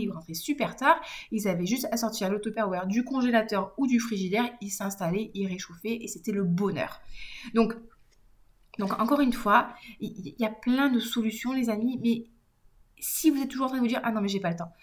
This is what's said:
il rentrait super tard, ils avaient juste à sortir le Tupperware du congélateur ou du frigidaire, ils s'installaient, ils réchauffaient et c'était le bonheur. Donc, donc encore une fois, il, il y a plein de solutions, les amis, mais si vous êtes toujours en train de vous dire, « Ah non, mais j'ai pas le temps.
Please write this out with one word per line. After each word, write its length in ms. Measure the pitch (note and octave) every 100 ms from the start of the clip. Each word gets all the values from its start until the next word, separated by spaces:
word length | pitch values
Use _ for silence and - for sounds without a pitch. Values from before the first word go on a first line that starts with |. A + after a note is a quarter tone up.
il 100 | G3
rentrait 220 | E3 -
super 420 | E3 - C#4+ F3+ -
tard, 240 | C4+ D#4+ - - -
ils 160 | G#3+ G3+
avaient 180 | F3 F3+
juste 220 | B3+ -
à 60 | A#3
sortir 340 | A3+ - F#3+
le 100 | G#3
Tupperware 460 | A3 A3+ G3+ F3+ F#3+
du 160 | A3+
congélateur 720 | B3+ C4 B3 A#3 A3 G3+ G3 -
ou 120 | C4
du 100 | A#3+
frigidaire, 500 | - G3+ F3+ G#3 A#3+ -
ils 100 | G3+
s'installaient, 600 | - G3+ G3 E3+ G3 A3
ils 140 | G3 F#3+
réchauffaient 500 | F3+ - E3+ A3 A#3
et 60 | -
c'était 240 | - -
le 140 | G3+
bonheur. 560 | F3+ F3 G3+ D3+ - - - - - - A#3+
Donc, 220 | A3+ G#3+ - - - _ _ _ _ _ _ _ -
donc 220 | G3 -
encore 180 | A#3 C#4+
une 140 | C4
fois, 380 | - G#3 A#3 B3 - - -
il, 140 | G#3+ -
il 120 | E3+ -
y 80 | A3
a 40 |
plein 380 | A3 B3 B3+ C#4+
de 120 | A#3+
solutions, 520 | - A#3+ A3 - B3
les 160 | C4 A#3
amis, 300 | G#3 A#3+ B3
mais 260 | A#3 A#3 - _ _ _ - _ _ - -
si 220 | - D#4+
vous 140 | C#4
êtes 80 | C4
toujours 160 | C4 B3+
en 20 |
train 100 | C4
de 40 |
vous 60 | A#3
dire, « 120 | B3
Ah 80 | A#3+
non, 100 | G#3+
mais 60 | G3
j'ai 120 | G3
pas 80 | F3+
le 80 | E3+
temps. 160 | E3+ -